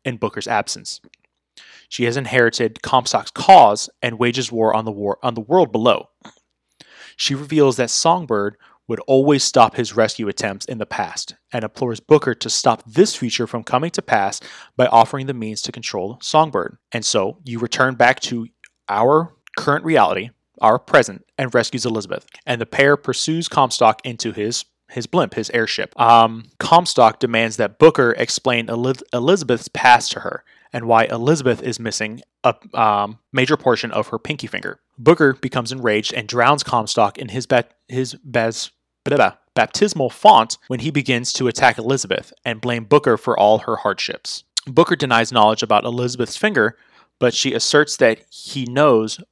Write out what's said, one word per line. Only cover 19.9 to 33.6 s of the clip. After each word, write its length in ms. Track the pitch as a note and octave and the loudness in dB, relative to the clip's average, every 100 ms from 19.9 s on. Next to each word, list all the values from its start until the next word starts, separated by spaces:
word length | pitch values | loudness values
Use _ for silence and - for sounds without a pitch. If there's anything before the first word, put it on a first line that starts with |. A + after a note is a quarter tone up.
| D3+ F#2 F#2+ A#2 _ _ - | 2 2 0 -8 _ _ 0
our 180 | A2+ B2 | 2 2
present, 480 | - D3 A#2 F#2+ _ - | 2 2 2 -4 _ -8
and 160 | C3 | -2
rescues 320 | A#2+ A2+ B2 A#2+ | -2 -2 -4 -4
Elizabeth. 400 | A2 F#2+ - _ - - | -6 -6 -10 _ -14 -8
And 140 | A#2+ | -6
the 60 | A2+ | -4
pair 320 | - C#3 C#3+ | 2 4 2
pursues 500 | - B2+ - E3 E3 | 0 -4 -4 -4 -2
Comstock 580 | - C3 - A2+ A2 C3 | 0 0 2 2 2 -4
into 280 | A2+ A#2 | -8 -8
his, 320 | G#2 G#2+ A#2 - _ _ | -6 -6 -6 -10 _ _
his 180 | B2+ A2 | -12 -4
blimp, 280 | F3 C3 - | -2 -2 -4
his 140 | G#2+ | -4
airship. 460 | A#2+ A2 - - - | -4 -4 -6 -6 2
Um, 500 | A#2 A#2 A2+ A2+ - - | 6 6 6 0 -16 -8
Comstock 600 | - E3+ F3 - A2+ - | 2 2 2 4 4 4
demands 380 | B2 A2+ A2+ G#2+ | -2 0 -2 -2
that 220 | G#2 - | -4 4
Booker 320 | D#3+ D3+ A#2+ A2+ | 4 6 0 0
explain 500 | A#2 - C3 A#2+ A#2 | -4 -4 -2 -2 -2
Eliz-, 340 | A#2 B2+ C3 - | -4 -4 -6 -6
Elizabeth's 560 | B2 C3 F#3+ C3+ A#2+ - | -2 2 0 0 -4 -6
past 420 | - C3 A#2+ - | 2 6 6 4
to 100 | - | -8
her 220 | - - _ _ _ | -10 -12 _ _ _
and 120 | B2 A#2 | -8 2
why 200 | A2+ A2+ | 2 2
Elizabeth 560 | A#2 B2+ D#3+ B2+ A2 | -2 0 0 0 -2
is 180 | B2 A#2 | -4 -8
missing 420 | A2 - G#2+ A#2+ _ _ | -8 -6 -8 -10 _ _
a, 120 | B2 - - - | -2 -2 -6 -2
um, 420 | A2 G#2 G#2 A2+ _ | 0 0 -2 -8 _
major 260 | C3 C3 | -2 0
portion 340 | D#3 | 0